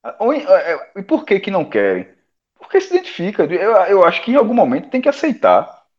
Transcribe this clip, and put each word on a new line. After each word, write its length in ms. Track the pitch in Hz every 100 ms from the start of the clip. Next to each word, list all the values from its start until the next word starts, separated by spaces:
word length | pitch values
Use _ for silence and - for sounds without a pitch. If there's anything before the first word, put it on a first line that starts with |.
Ah, 120 | 117 -
ou, 140 | 226
é, 60 | 294
é, 480 | - 185 156 160 - 202
e 40 |
por 220 | 190 320 -
que 140 | 196
que 100 | 196
não 160 | 190 151
querem? 420 | 104 101 92 92 _ _ _ _ _
Porque 200 | - 392
se 160 | - 359
identifica. 480 | 359 - 180 202 156
Eu, 260 | 170 202
eu 340 | 214 180 196 170
acho 160 | 175
que 80 | -
em 40 | 269
algum 180 | 220
momento 360 | 233 123 135 -
tem 120 | 254
que 80 | 254
aceitar. 760 | - 320 - 92 90 - - _